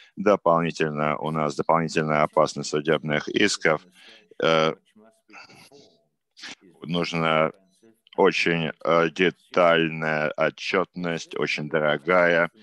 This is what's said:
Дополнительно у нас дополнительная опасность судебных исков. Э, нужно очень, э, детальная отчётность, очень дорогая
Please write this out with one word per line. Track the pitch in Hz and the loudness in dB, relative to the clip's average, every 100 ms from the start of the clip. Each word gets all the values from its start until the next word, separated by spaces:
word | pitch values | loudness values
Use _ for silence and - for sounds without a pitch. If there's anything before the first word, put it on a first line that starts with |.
| - - | -16 -4
Дополнительно | 98 98 - 82 82 78 80 73 76 76 | 0 2 2 2 0 -2 -4 -2 -4 -4
у | 76 | -4
нас | 78 76 71 | -4 -4 -2
дополнительная | 78 82 80 82 78 76 | 0 0 0 -2 0 0
опасность | 76 - 73 71 73 | 0 2 0 -2 -6
судебных | 76 73 76 76 73 - | -4 0 -2 -2 -4 -4
исков. | - 101 - 82 78 - _ - - _ - | 0 0 0 0 -2 -4 _ -20 -20 _ -4
Э, | 80 80 80 - _ _ - _ _ - - - - 143 - _ _ _ _ _ - - 90 _ | 0 2 0 -2 _ _ -20 _ _ -20 -20 -20 -20 -20 -20 _ _ _ _ _ -20 -20 -20 _
нужно | - 87 82 85 80 80 80 - _ _ _ _ _ - | -6 -4 -2 0 2 2 2 -2 _ _ _ _ _ 2
очень, | 95 85 90 85 80 - | 2 2 0 0 -4 -4
э, | - 82 85 | 0 2 2
детальная | 80 90 - _ - 87 82 82 80 80 78 76 - | 2 0 0 _ 2 4 4 2 -2 -4 -2 -2 -2
отчётность, | 78 - - 98 85 90 87 82 - | -2 -2 -4 -4 -4 -6 -6 -6 -8
очень | - 76 - 76 | -6 -4 -4 -4
дорогая | 80 76 76 73 90 87 85 85 - | -2 0 -2 0 2 4 2 0 -6